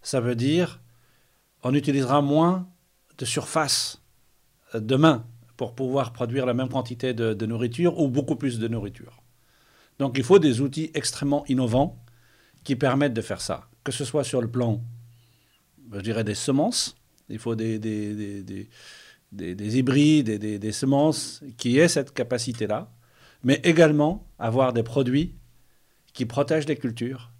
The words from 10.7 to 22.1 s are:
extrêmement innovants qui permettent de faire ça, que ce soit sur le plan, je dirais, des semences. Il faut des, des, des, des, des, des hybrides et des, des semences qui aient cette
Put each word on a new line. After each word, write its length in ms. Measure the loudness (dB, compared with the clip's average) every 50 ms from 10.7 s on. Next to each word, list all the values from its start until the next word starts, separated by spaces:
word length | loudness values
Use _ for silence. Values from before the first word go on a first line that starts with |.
| -2 -6 -8 -6 -6
extrêmement 500 | -6 -6 -6 -6 -4 -2 -2 -2 -2 -2
innovants 540 | -2 -2 0 0 2 2 2 2 2 -2 -12 -20 -20 _ _ _ _ _ _ _ _ _ _ -6
qui 140 | -6 -4
permettent 360 | 0 2 2 2 2 2 0 0
de 60 | -2
faire 220 | -4 -6 -8 -8
ça, 260 | -6 -6 -8 -8 -8 _ _ _ _
que 80 | -8
ce 140 | -6 -6 -8
soit 180 | -2 -2 -2 -2
sur 160 | 0 -2 -2
le 100 | -2 -2
plan, 320 | -2 -2 0 0 -2 -2 -4 -10 -14 -18 -20 -20 -20 _ _ _ _ _ _ _ _ _ _ _ _ _ -20 -14
je 80 | -12 -8
dirais, 240 | -6 -4 -2 -2 -2
des 100 | -2 -4
semences. 640 | -4 -2 0 2 2 2 0 0 -2 -4 -6 -8 _ _ _ _ _ _
Il 120 | _ -14 -10
faut 160 | -6 -6 -4
des, 220 | -2 -2 -2 -4
des, 380 | -4 -4 -4 -4 -4 -6 -6 -6
des, 260 | -8 -8 -10 -10 -12
des, 280 | -12 -12 -12 -12 -12 -14 _ -20 -20 -20 -20 -20 -20 -20 -20 _ _ _ -14
des, 200 | -10 -8 -8 -8
des 240 | -6 -6 -2 0
hybrides 520 | 0 2 4 4 4 6 6 6 4 4 2
et 100 | -2 -4
des, 200 | -4 -6 -6 -4
des 120 | -6 -6
semences 720 | -4 -2 0 2 4 4 4 2 2 0 -6 -10 -12 -16 -18 -20 -12
qui 200 | -6 -2 2 4
aient 120 | 6 6 6
cette 240 | 4 0 -2 -4